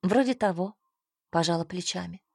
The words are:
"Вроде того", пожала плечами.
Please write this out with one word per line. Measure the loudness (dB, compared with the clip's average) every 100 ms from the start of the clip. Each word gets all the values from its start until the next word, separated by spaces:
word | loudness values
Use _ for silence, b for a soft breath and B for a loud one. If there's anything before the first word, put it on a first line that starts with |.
"Вроде | 4 2 2
того", | 2 0 0 -4 -8 _ _ _ _ _
пожала | 0 2 0
плечами. | -2 -6 -6 -6 -8 -14 _